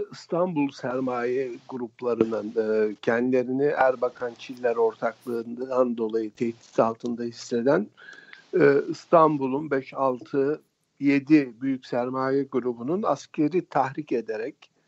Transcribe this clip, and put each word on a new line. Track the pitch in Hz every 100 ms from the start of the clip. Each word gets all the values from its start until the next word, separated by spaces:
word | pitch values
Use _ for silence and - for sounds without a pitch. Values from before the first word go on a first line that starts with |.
| 208
İstanbul | - - 170 185 151 139
sermaye | - 127 127 127 123 120 127 131 120 -
gruplarının, | 131 117 - 123 113 113 110 104 117
e, | 110 110 107 104
kendilerini | - 117 127 127 123 131
Erbakan | 147 - 131 123 123 - 120 117
Çiller | - 123 123 117
ortaklığından | 113 110 117 110 123 117 117 120 131 127 127 117
dolayı | 110 113 110
tehdit | - 120 113 - -
altında | 113 113 120 120
hisseden, | 117 117 - 120 120 165 214 - - - - - _ 180
e, | 143 139 -
İstanbul'un | 156 - 170 156 147 135 135 156
beş, | 139 135
altı, | 135 135 123 - 143 139 151 _ _ _ -
yedi | 139 139 135 151 131 113
büyük | 135 131 -
sermaye | 127 123 131 131 139
grubunun | 135 131 123 120 120 185
askeri | 226 - - - 151 180 -
tahrik | 151 131 139 147
ederek, | 127 110 107 123 - - _